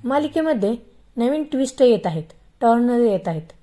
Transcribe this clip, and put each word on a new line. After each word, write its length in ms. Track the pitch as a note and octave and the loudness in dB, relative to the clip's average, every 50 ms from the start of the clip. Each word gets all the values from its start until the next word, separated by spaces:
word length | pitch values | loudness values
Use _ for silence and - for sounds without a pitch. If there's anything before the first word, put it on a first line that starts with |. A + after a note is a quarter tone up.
| - | -4
मालिकेमध्ये 680 | A#3+ C4+ D4 D4+ D4 - D#4+ D#4+ D#4+ D4+ G#3+ G3 G3+ A#3+ A#3 - - _ - _ _ _ | -2 -2 -2 -2 0 -2 -2 0 0 0 0 0 -2 -2 -4 -8 -20 _ -20 _ _ _
नवीन 280 | A#3+ A#3 B3 D4 D#4 D4+ | -2 -2 0 0 -2 -4
ट्विस्ट 380 | D4 - C4 C4+ B3+ - - | -4 -2 -2 -2 -4 2 2
येत 240 | C4 B3 A3+ G3 - | 4 4 4 2 0
आहेत, 260 | F3+ D#3 D#3+ D#3 - - _ _ _ _ _ | -4 -6 -6 -10 -10 -20 _ _ _ _ _
टर्न 300 | B3 A#3 A#3 A#3 A#3+ A#3+ A#3+ A#3+ | 2 2 2 2 2 0 2 2
येत 280 | A#3+ A3+ G3 F#3 F#3+ F3 | 2 2 0 0 -2 -6
आहेत. 240 | E3 D#3+ D#3+ - - _ | -6 -6 -10 -14 -20 _